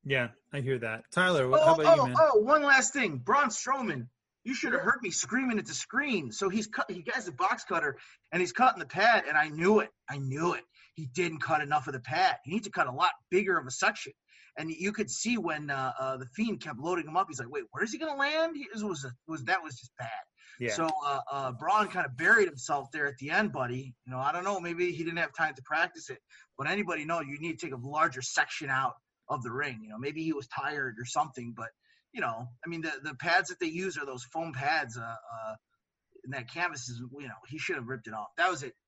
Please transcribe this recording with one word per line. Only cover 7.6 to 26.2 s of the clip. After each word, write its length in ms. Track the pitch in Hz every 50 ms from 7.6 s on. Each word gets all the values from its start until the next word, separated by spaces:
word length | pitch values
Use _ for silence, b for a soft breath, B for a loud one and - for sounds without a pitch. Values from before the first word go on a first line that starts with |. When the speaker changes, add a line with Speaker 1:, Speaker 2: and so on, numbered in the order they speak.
| -
Speaker 2:
cutter, 340 | - 180 165 151 143 131 b b b b b b b -
and 80 | 175
he's 120 | 185 175 -
cutting 260 | - 247 262 - 180
the 80 | 160
pad, 380 | - - 175 202 233 233 202 - 143
and 80 | 151
I 120 | 156 151 156
knew 320 | 147 156 170 190 214 208
it. 100 | 143 - _ _ _ -
I 80 | 135 143
knew 360 | 139 131 131 147 165 175 165
it. 100 | 120 - _ b b b b b
He 120 | - 156
didn't 340 | 127 - 180 180 170 160 147
cut 200 | - - 160 151
enough 280 | 147 143 151 190 - 156
of 40 | 135
the 80 | 131
pad. 360 | 117 - 139 165 185 180 147 - _
You 80 | 135 170
need 100 | 220 214
to 60 | 196
cut 160 | - 190 160
a 60 | 131 123
lot 180 | 143 175 185 - - _ _
bigger 280 | 180 185 214 190 180 165
of 80 | 139
a 40 | 127
section. 420 | 139 - 185 208 214 - - 143 - _ _ b b b b b b
And 140 | - 156 160
you 220 | 160 156 180 202 208
could 180 | 226 202 131
see 260 | - - - 220 247
when, 340 | 226 170 170 156 151 151 147
uh, 220 | 139 135 131 131 - -
uh, 180 | 131 131 131
the 100 | 131 131
Fiend 360 | 123 _ - 220 233 202 135 -
kept 160 | 160 147 110
loading 280 | 143 170 180 170 160
him 100 | 156 156
up. 100 | 180 190 180
He's 100 | 147 117
like, 120 | 123 117
"Wait, 140 | 143 143 127 - -
where 120 | - 196
is 80 | 226 220
he 60 | 254
gonna 200 | 320 311 285 277
land?" 380 | 277 285 302 311 330 330 330
He, 60 | 285 277
it 200 | 196 208 220 208
was, 240 | 208 180 139 135 127 123 _ _
was, 180 | - 160 156 127
that 180 | 139 185 185 165
was 160 | 156 131 -
just 140 | - - _ -
bad. 100 | 123 117 110 101 - _ _ b b b b b
Speaker 1:
Yeah. 160 | 123 117 104
Speaker 2:
So, 140 | 165 165 160 156 151 143
uh, 160 | 143 139 135 - -
uh, 220 | 139 139 135 131 123
Braun 360 | 117 151 170 196 214 208 180
kinda 200 | 160 180 165 131 127
buried 320 | 123 160 185 226 226 202 175
himself 400 | 143 131 - - 156 143 131 127 -
there 140 | 156 147
at 120 | 143 135 -
the 120 | 135 143
end, 220 | 165 190 220 208 214
buddy. 420 | 147 127 120 123 131 139 131 123 _ _
You 60 | 123 127
know, 60 | 127
I 140 | 135 143 156
don't 120 | 175 180
know. 160 | 196 208 190
Maybe 320 | 170 175 170 170 180 180 165
he 120 | 147 165
didn't 140 | 165 165 170
have 160 | 165 156 -
time 200 | - 165 156 147
to 80 | - 131
practice 460 | - 151 156 175 175 - 330 - -
it. 120 | 131 -